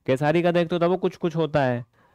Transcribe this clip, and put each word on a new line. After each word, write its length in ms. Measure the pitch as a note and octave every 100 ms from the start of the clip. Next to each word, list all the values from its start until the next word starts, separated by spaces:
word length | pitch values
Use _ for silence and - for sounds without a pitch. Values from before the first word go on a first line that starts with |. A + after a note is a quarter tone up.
| -
केसारी 340 | C3 D3 E3+
का 100 | F3
देखते 240 | E3+ E3 F3
हो 40 |
तब 100 | E3+
वो 80 | F#3
कुछ, 180 | F#3 -
कुछ 200 | F3 D#3+
होता 280 | D3+ D3+
है, 220 | C3 A#2+ - _ _